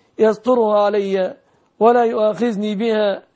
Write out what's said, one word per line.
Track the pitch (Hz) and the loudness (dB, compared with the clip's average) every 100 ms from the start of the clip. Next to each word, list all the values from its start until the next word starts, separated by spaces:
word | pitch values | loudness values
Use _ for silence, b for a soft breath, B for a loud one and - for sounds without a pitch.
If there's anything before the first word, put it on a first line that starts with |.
| _ - | _ 0
يسترها | 220 214 247 247 214 208 | 0 0 0 0 2 2
علي | 202 208 196 190 185 - _ _ _ - | 0 -2 -2 -4 -4 -8 _ _ _ 2
ولا | 220 240 | 4 4
يؤاخذني | 233 240 214 175 240 202 214 | 2 0 -2 0 -4 -2 -6
بها، | 202 233 214 208 190 _ | -4 -2 0 -2 -4 _